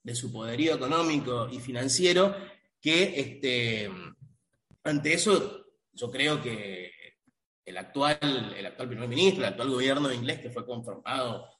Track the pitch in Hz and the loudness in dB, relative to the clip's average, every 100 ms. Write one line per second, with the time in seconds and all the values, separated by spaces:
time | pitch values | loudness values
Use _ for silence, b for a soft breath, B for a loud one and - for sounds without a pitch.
0 | 113 120 123 110 113 120 156 151 131 165 | -6 -6 -6 -8 -6 0 2 2 2 2
1 | 165 147 123 120 110 120 123 120 131 151 | 4 2 0 -2 -4 -6 -8 -4 0 4
2 | 180 175 196 190 B B B _ 156 165 | 6 6 4 2 B B B _ 2 4
3 | 190 156 127 139 135 123 117 110 104 92 | 4 0 -6 -4 -2 0 0 -2 -4 -10
4 | 85 - - _ _ _ _ - 151 147 | -14 -18 -20 _ _ _ _ -8 -2 0
5 | 147 170 214 190 - - - _ _ - | 2 2 4 4 2 -10 -18 _ _ -10
6 | 117 127 147 147 120 110 101 92 90 - | -8 0 2 2 -2 -8 -8 -10 -12 -16
7 | - _ _ _ _ _ - 90 95 139 | -20 _ _ _ _ _ -12 -10 -8 0
8 | 147 151 147 131 104 95 98 - 127 120 | 0 2 0 0 -4 -8 -12 -8 -8 -6
9 | 120 131 190 190 110 95 127 127 131 139 | -4 4 4 6 -2 0 -2 2 2 2
10 | 143 123 123 160 117 120 107 120 110 92 | 0 0 -4 -6 -8 -10 -8 -10 -10 -10
11 | - 135 120 98 - | -4 -2 -2 -6 -12